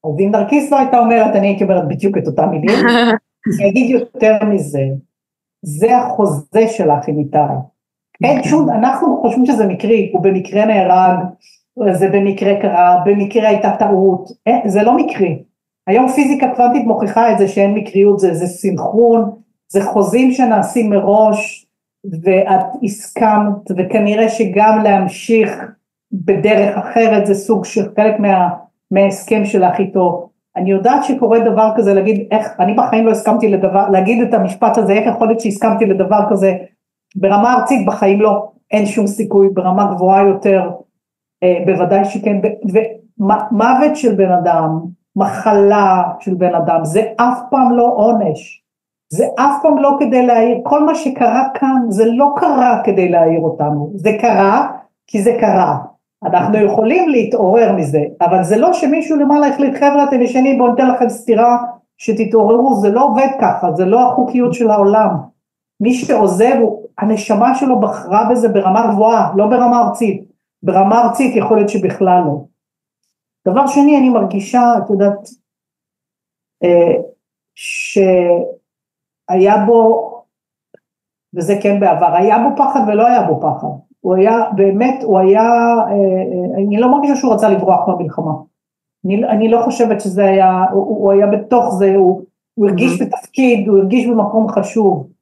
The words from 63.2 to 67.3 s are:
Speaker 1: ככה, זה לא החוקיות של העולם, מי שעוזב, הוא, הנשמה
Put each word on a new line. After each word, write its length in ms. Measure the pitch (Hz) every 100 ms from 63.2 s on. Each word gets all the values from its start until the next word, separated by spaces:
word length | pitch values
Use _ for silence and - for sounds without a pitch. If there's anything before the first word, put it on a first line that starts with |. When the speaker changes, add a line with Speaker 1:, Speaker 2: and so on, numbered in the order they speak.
| 269 -
Speaker 1:
ככה, 300 | - - 180
זה 120 | 160 185
לא 220 | 233 247
החוקיות 460 | 254 247 247 240
של 160 | 240 226
העולם, 400 | 214 196 214 208 170 - _ _ _ _ _
מי 140 | 214
שעוזב, 640 | 254 240 233 202 180 233 247
הוא, 240 | 220 - - -
הנשמה 580 | 208 208 -